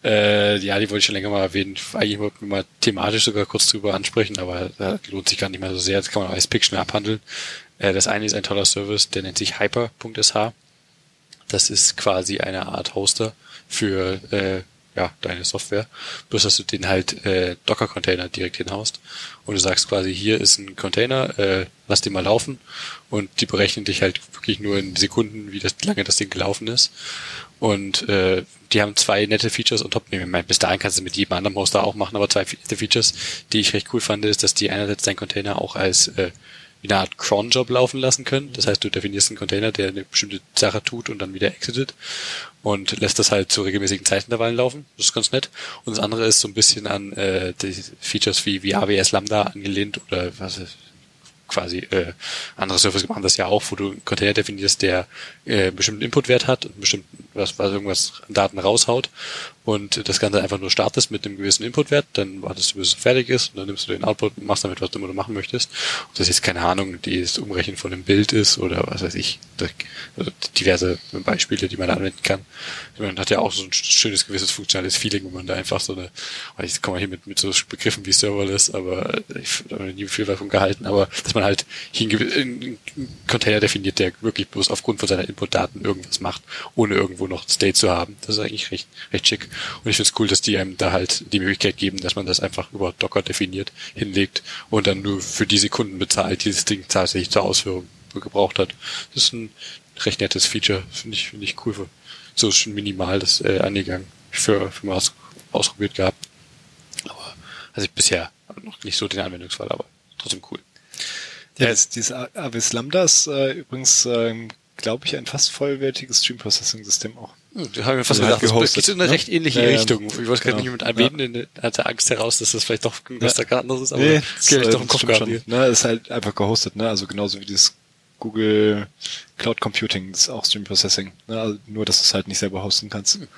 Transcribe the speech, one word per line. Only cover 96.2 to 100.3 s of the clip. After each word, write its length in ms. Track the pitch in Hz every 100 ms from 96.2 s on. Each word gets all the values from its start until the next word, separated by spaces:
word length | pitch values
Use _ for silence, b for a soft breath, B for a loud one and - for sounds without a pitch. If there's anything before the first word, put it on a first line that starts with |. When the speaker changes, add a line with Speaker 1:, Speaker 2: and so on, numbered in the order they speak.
| 90 95
Speaker 1:
die 60 | -
das 120 | 98
Ding 200 | - 101 -
tatsächlich 400 | 95 90 98 90
zur 120 | -
Ausführung 440 | 98 95 - 92 87 - -
gebraucht 440 | 98 - 98 98 -
hat. 120 | 92 - B B B
Das 100 | -
ist 80 | -
ein 160 | 117 110 - B B _ -
recht 200 | - 101
nettes 260 | 98